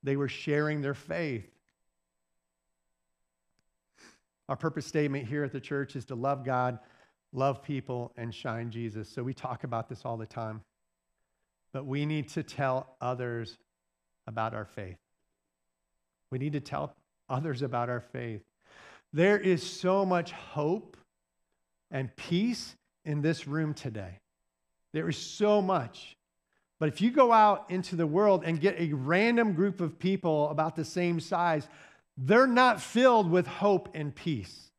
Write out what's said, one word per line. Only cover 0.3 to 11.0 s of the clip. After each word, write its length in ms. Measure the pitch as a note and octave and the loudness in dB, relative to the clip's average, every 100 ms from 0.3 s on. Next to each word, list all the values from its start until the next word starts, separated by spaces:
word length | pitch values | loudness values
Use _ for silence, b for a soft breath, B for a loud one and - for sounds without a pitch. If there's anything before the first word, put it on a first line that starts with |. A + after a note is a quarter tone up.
| - - D3 D3+ D3+ | -4 -2 0 0 -2
their 100 | C#3 | -4
faith. 560 | C3+ - E3 D#3+ A#2+ F#2+ _ _ _ _ _ _ _ _ _ _ _ _ _ _ _ _ _ _ _ _ _ _ _ _ b b b _ _ - | -6 -6 -6 -4 -6 -10 _ _ _ _ _ _ _ _ _ _ _ _ _ _ _ _ _ _ _ _ _ _ _ _ b b b _ _ -8
Our 60 | C3+ | -4
purpose 280 | D#3+ D#3 | -4 -4
statement 420 | C3+ D#3+ D3 C#3 A#2 | -4 -2 0 -2 -4
here 180 | D3 | -4
at 80 | C#3+ | -4
the 80 | C3+ | -6
church 360 | B2 C#3 C3+ C#3 | -6 -6 -4 -8
is 80 | - | -10
to 80 | |
love 300 | B2+ C3 C#3 | -4 -2 -2
God 340 | C3 B2+ B2+ A#2+ b b b b _ | -2 0 0 -4 b b b b _
love 300 | C3 C3+ C3 | -2 0 -2
people, 500 | - C#3+ - B2 A#2+ - | -6 -8 -4 -8 -8 -10
and 180 | A#2 | -10
shine 360 | G#2+ B2+ A2+ A#2 | -8 -6 -6 -6
Jesus. 380 | A2+ A#2 G#2 G#2 | -8 -8 -8 -10
So 140 | - | -8
we 120 | B2 | -8
talk 300 | C3 C3+ B2 | -8 -8 -8
about 240 | C3+ A#2+ A2 | -6 -6 -6
this 160 | A#2 | -10
all 120 | A#2+ A#2 | -8 -8
the 100 | A2 | -10
time, 360 | - A2 A2 - _ _ _ | -10 -10 -10 -16 _ _ _